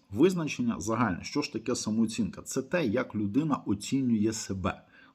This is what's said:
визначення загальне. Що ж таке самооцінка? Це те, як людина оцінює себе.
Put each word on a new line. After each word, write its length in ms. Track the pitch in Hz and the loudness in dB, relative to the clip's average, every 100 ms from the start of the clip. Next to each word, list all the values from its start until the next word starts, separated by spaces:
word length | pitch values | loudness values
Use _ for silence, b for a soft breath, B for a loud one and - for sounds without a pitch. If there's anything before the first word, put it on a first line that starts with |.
| - | -8
визначення 640 | 101 175 185 151 - 120 80 | 4 4 4 -2 -2 -2 -2
загальне. 440 | 101 113 117 87 | -2 2 2 0
Що 180 | - 143 | -4 -4
ж 120 | 143 | -2
таке 220 | 113 127 120 | -4 -2 -2
самооцінка? 640 | - 110 110 113 92 - | 0 2 2 0 -4 -4
Це 200 | - 135 | -6 -4
те, 240 | 131 180 135 | -2 0 2
як 300 | 117 123 107 | 0 0 -2
людина 460 | 104 117 156 120 - | 0 2 2 -2 0
оцінює 680 | 101 - 135 127 113 110 | -2 0 0 2 4 2
себе. 480 | 110 - 98 92 - - B B | 0 -4 -2 -2 -4 -12 B B